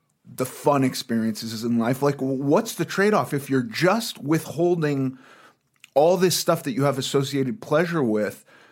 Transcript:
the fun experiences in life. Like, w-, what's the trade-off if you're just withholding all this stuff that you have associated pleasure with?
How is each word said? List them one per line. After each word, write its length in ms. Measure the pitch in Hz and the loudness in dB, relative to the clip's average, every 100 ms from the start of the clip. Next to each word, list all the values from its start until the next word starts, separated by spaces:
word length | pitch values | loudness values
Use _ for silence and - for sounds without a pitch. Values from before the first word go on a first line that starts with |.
| _ _ - | _ _ -12
the 160 | - - | -6 -6
fun 360 | - 147 143 | -2 2 4
experiences 800 | 131 127 - 117 110 107 113 110 | 2 -2 -4 -2 -2 -4 -8 -6
in 160 | 117 117 | -2 0
life. 240 | 113 131 | 0 0
Like, 140 | 143 139 | 0 0
w-, 240 | 135 135 | -2 -2
what's 320 | 139 170 233 | 2 2 2
the 100 | - | -4
trade-off 480 | 165 - 202 208 131 | -4 0 2 2 0
if 160 | 147 139 | -4 -2
you're 140 | 131 | -2
just 560 | 117 - 165 220 226 - | -2 0 2 2 -2 -6
withholding 960 | 135 160 - - 175 175 147 139 131 131 - - - _ _ _ - | -2 0 -2 -2 0 2 0 0 -2 -4 -14 -20 -20 _ _ _ -4
all 220 | - 156 185 | 4 4 4
this 200 | 180 - | 2 2
stuff 260 | - 165 | 0 0
that 80 | 151 | -2
you 120 | 117 | 0
have 140 | 143 131 | 0 0
associated 600 | 127 139 135 139 131 110 | 0 0 0 -2 -4 -6
pleasure 420 | - 151 175 165 | -2 0 0 0
with? 420 | 127 107 101 - _ - - | 0 0 -2 -6 _ -20 -20